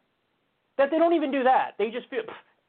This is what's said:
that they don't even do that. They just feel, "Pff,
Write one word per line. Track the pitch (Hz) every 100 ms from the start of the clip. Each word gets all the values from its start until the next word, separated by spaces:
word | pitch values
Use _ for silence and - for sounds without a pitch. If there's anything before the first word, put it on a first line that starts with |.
| _ _ _ _ _ _ _ -
that | 277
they | 320
don't | 339
even | 339 285
do | 277
that. | 247 233 - -
They | 220
just | 240 -
feel, | 254
"Pff, | - - _ _